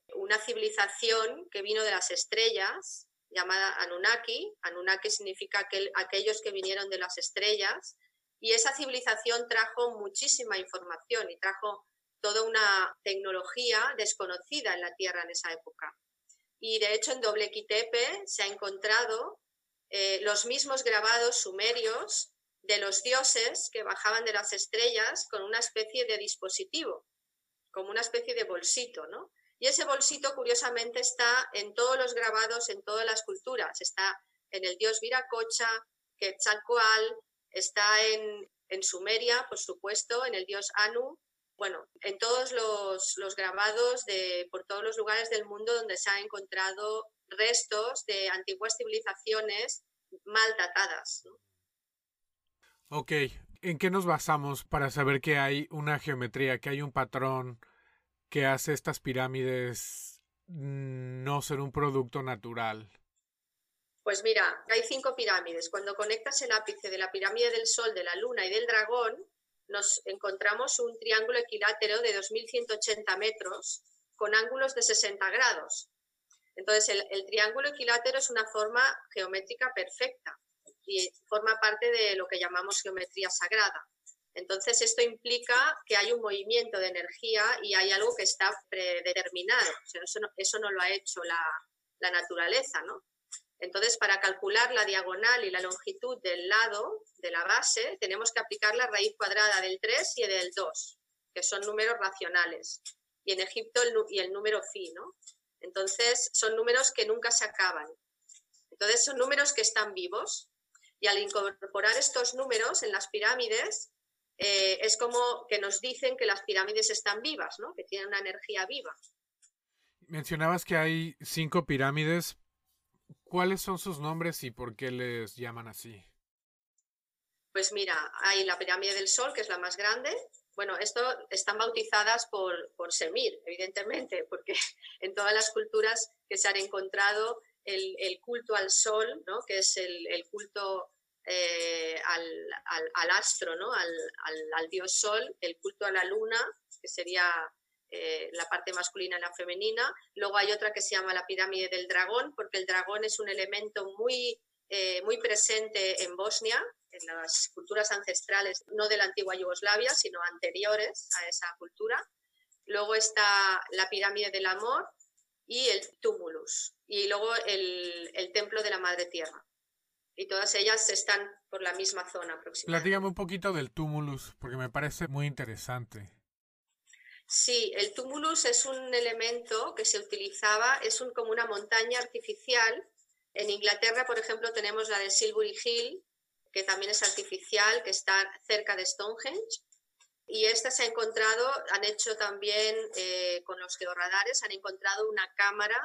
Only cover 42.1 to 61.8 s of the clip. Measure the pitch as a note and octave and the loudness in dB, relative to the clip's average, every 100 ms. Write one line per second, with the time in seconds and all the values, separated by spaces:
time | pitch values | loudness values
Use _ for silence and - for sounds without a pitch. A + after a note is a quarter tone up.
42.1 | G3 A3+ B3 B3+ B3 A3 G#3 G3+ F#3+ - | -2 0 2 2 0 0 0 -2 -2 -2
43.1 | - G3 F#3+ F#3+ F#3+ G#3 G#3+ B3 B3 A3+ | -4 -4 -2 -2 2 2 4 2 0 -2
44.1 | F#3+ F#3 F3+ F3+ F#3 - G3+ A3 A3 G#3+ | -2 0 -2 -4 -8 -8 -6 -4 -2 0
45.1 | A3 A3+ A3 G#3 G#3 A3 A#3 A3 G#3+ - | 0 0 -2 -4 -6 0 0 0 -2 0
46.1 | G3+ G#3 G#3 G3 F#3+ F#3+ F#3+ G#3+ A3 - | -2 -2 -10 -8 -2 -2 -2 -4 -4 -6
47.1 | _ - F#3+ A3 A#3+ - G#3+ A3+ C4 - | _ -8 2 4 4 2 0 -2 -4 -4
48.1 | G3 F#3+ F#3 F#4 F#4+ A4 - A#4 A4 - | -2 0 -2 -6 -4 -4 -2 -4 -4 -4
49.1 | - - - G#4+ G4+ F#4 - _ _ _ | -6 -2 -2 -2 -2 -4 -6 _ _ _
50.1 | F#3 - G#3+ A3 A3 F3+ F3+ F#3+ D#3+ - | -20 -2 4 4 4 0 2 0 -2 -8
51.1 | - - - _ _ _ _ _ _ _ | -12 -14 -20 _ _ _ _ _ _ _
52.1 | _ _ _ _ _ _ _ - D3 C3 | _ _ _ _ _ _ _ -10 -6 0
53.1 | D3+ C3+ - - - F#3 D#3+ F#3 F#3+ F3 | 0 0 -4 -18 -8 -6 0 2 2 2
54.1 | D#3 - D3+ C#3+ C3+ - D#3 C#3 D3 C#3 | 2 2 2 0 -6 -2 0 0 2 4
55.1 | C#3 D#3+ D3 C#3 C#3+ D3+ D#3 D3 D3 - | 4 4 4 4 2 -2 -4 -2 -2 -2
56.1 | C3 B2 B2+ C3+ B2 D3 C#3 C#3+ C3+ B2+ | -2 -2 0 0 0 -2 -4 -2 -2 -2
57.1 | C3+ C3+ C3 B2+ A#2+ - _ _ _ _ | 0 0 0 -4 -12 -20 _ _ _ _
58.1 | _ - D3+ C3+ C3+ - D3 - D3+ - | _ -6 2 4 4 2 -2 -2 -4 -2
59.1 | B2+ B2+ C3 C3 B2+ B2 A2+ - - - | 0 0 0 0 0 -2 -4 -10 -12 -14
60.1 | - _ _ - E3+ C#3 C#3 C3+ B2+ B2+ | -18 _ _ -14 -8 -6 -6 -6 -8 -8
61.1 | B2+ C3 C#3+ - C#3+ C#3 D3 | -6 -2 -2 -2 -4 -4 0